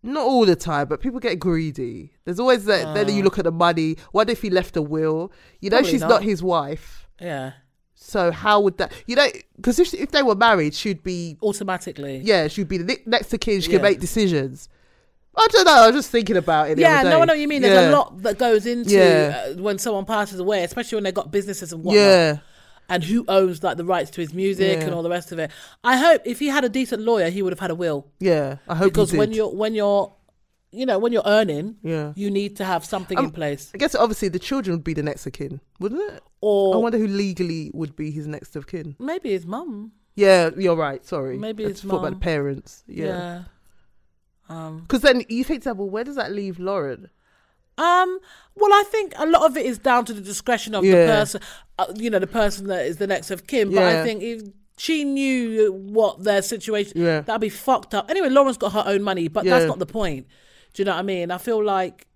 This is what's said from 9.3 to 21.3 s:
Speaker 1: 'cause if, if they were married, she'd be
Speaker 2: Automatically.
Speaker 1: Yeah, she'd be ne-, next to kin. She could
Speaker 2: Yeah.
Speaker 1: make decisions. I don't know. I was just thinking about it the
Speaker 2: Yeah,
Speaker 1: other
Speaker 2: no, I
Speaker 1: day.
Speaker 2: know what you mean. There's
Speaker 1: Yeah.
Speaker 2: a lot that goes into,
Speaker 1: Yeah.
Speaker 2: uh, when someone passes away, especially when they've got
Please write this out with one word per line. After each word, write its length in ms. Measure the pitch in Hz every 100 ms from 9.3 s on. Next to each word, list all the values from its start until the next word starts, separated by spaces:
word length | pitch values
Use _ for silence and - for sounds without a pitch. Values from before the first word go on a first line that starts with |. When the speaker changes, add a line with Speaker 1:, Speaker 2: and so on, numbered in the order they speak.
| - - -
Speaker 1:
'cause 160 | - 247
if, 120 | 349
if 180 | - 285
they 100 | 294
were 120 | 269 202
married, 380 | 233 202 151
she'd 280 | 151 214 175
be 360 | 190 180 170 147
Speaker 2:
Automatically. 760 | 214 202 196 185 - 143 139 135
Speaker 1:
Yeah, 240 | 190 190 151
she'd 220 | 208 165
be 100 | 185
ne-, 200 | 175 - -
next 240 | 240 -
to 80 | 226
kin. 220 | - 196
She 80 | 170
could 60 | 180
Speaker 2:
Yeah. 20 | 202
Speaker 1:
make 120 | 185
decisions. 680 | 180 220 196 160 135 131 - _ _ _ _ _ _ -
I 120 | 453
don't 140 | 427
know. 80 | 359 277
I 40 | 226
was 80 | 269
just 140 | 254
thinking 260 | 240 202 190
about 340 | 170 156 151
it 60 | 156
the 60 |
Speaker 2:
Yeah, 180 | 330 294
Speaker 1:
other 100 | -
Speaker 2:
no, 60 | 320
I 40 |
Speaker 1:
day. 60 | 339
Speaker 2:
know 60 |
what 60 | 311
you 80 | 294
mean. 140 | 294
There's 120 | 233
Speaker 1:
Yeah. 160 | 190 170
Speaker 2:
a 60 | 285
lot 260 | - 185
that 160 | 208 196
goes 260 | 247 220 220
into, 240 | 240 220
Speaker 1:
Yeah. 520 | 202 180 156 151 131 131 170
Speaker 2:
uh, 40 |
when 160 | 202 202
someone 260 | 240 202
passes 340 | 202 220 202 190
away, 240 | 180 202
especially 340 | 175 - 233 220
when 80 |
they've 80 | 196
got 180 | 185 151